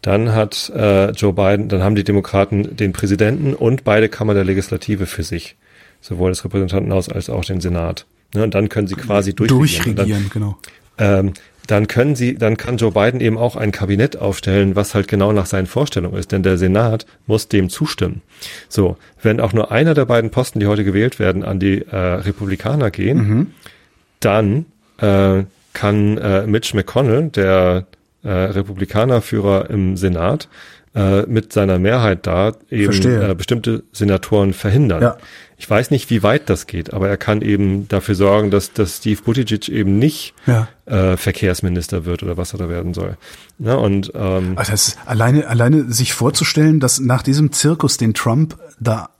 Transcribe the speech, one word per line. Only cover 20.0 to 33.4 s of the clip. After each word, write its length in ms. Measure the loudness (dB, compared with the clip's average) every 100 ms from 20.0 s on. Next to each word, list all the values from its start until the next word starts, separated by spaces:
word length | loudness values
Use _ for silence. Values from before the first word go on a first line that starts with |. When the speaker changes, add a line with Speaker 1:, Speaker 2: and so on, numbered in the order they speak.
Speaker 1:
beiden 260 | 2 2 0
Posten, 280 | -2 -2 0
die 80 | 0
heute 160 | 2
gewählt 380 | 2 2 0 0
werden, 240 | -2 -2
an 160 | -2 0
die, 220 | 0 0 -2
äh, 100 | -4
Republikaner 920 | -2 -2 -4 -4 -6 -4 -2 0 -2
gehen, 280 | 0 0 2 2
Speaker 2:
Mhm. 180 | 0 0 -6 -20 _ _ _ _ _
Speaker 1:
dann, 480 | 0 2 2 0 -4 _ _ -2
äh, 460 | 2 4 4 2 0 _ _
kann, 460 | -4 0 2 2 0
äh, 300 | 0 0 2
Mitch 260 | -2 0
McConnell, 540 | -2 0 0 2 2 0
der, 580 | 0 2 4 4 2 -4 _ _ _
äh, 40 | -4
Republikanerführer 1400 | -2 0 -2 -4 -6 -4 0 2 2 0 0 2 2 0
im 260 | 0 0 0
Senat, 520 | 0 0 0 -2 -6 -20 -20 -20 _
äh, 280 | 0 2 2
mit 300 | 2 -2 0
seiner 260 | 0 2 2
Mehrheit 480 | 2 2 2 0 0
da 260 | 0 0 -2 _
eben, 220 | -2 0
Speaker 2:
Verstehe. 380 | 2 2 2 0
Speaker 1:
äh, 40 |
bestimmte 500 | -2